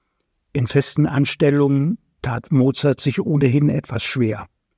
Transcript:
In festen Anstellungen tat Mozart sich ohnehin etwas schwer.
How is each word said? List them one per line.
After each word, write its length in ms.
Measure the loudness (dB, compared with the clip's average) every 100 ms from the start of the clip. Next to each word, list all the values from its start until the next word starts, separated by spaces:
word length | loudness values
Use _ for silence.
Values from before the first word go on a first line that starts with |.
| _ _ _ _ _
In 140 | -4 0
festen 380 | 0 0 0 0
Anstellungen 920 | 0 -2 0 2 2 2 2 0 -4 _ _
tat 280 | -8 -6 0
Mozart 480 | 2 2 2 0 0
sich 220 | -2 -4
ohnehin 480 | -2 2 2 2 2
etwas 340 | -2 -4 -8
schwer. 440 | -6 -2 -2 -4 -12 _ _